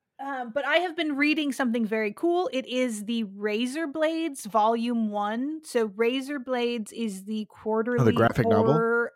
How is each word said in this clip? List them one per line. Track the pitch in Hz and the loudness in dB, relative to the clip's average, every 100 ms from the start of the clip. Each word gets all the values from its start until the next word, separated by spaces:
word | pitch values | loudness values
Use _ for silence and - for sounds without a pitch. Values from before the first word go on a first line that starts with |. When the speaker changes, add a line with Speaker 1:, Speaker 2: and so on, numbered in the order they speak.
| _ - | _ -12
Speaker 1:
Um, | 269 269 240 | -8 -6 -6
but | 226 269 | -4 2
I | 320 | 2
have | 359 320 | 2 -2
been | 311 269 | -2 2
reading | 294 302 294 | 2 2 0
something | 254 262 233 214 | 0 0 0 0
very | 220 214 | 0 -2
cool. | 208 339 349 359 | -2 0 0 0
It | 254 - | -4 -4
is | 254 254 214 | -2 -2 -2
the | 202 233 | -4 -4
Razor | 214 196 208 208 247 277 330 | -4 -4 -2 0 -2 -2 -4
Blades | 294 311 330 330 277 208 | -2 0 0 -4 -6 -2
Volume | 220 214 233 233 233 220 | 2 4 2 0 0 0
One. | 208 208 226 269 311 | -2 -2 -2 -4 -6
So | - 240 220 | -4 -2 0
Razor | 190 233 262 262 294 | 0 0 0 -2 -6
Blades | 247 254 240 240 208 | -4 -2 0 -2 -6
is | - 226 190 | -6 -6 -6
the | 196 220 208 | -6 -6 -8
quarterly | - 220 220 226 240 | -8 -2 0 2 4
Speaker 2:
Oh, | |
the | - | 4
graphic | - 113 - 127 | 6 4 4 4
novel? | 104 110 | 4 6
Speaker 1:
horror | 226 226 233 233 | 4 4 0 -2